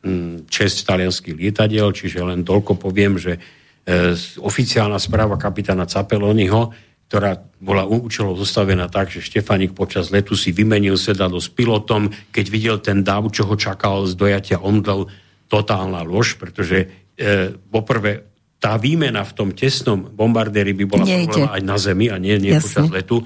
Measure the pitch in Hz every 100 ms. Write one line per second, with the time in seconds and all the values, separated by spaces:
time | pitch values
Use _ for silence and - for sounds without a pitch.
0 | 98 90 85 85 78 - 101 - - 92
1 | 92 90 - 78 95 104 110 107 104 95
2 | 92 90 90 90 87 98 101 92 98 95
3 | 101 95 87 85 - _ _ _ - 90
4 | 87 85 - - - - 123 120 104 101
5 | - 107 107 101 104 92 98 95 87 101
6 | 98 104 101 110 95 110 117 - - _
7 | _ 104 98 92 - _ 95 98 95 113
8 | 117 - 104 90 101 - 98 92 90 101
9 | 95 - - 113 104 98 95 - 92 98
10 | 85 98 101 101 - 87 107 107 98 95
11 | - 98 92 90 - - 117 107 110 110
12 | 104 - - - 98 110 110 107 - 98
13 | 95 101 107 - 101 104 - 95 104 98
14 | 95 90 101 98 92 90 98 107 98 98
15 | 95 - _ _ _ 107 104 101 95 90
16 | 82 92 - - - - 87 92 92 -
17 | _ _ 101 101 95 - _ 110 110 117
18 | 104 104 - _ _ _ 110 110 123 165
19 | 143 110 98 - 101 92 131 - - 101
20 | 90 101 113 113 107 104 98 98 98 101
21 | - 180 170 - 139 98 98 98 98 92
22 | 117 95 95 104 98 80 104 101 156 95
23 | 95 117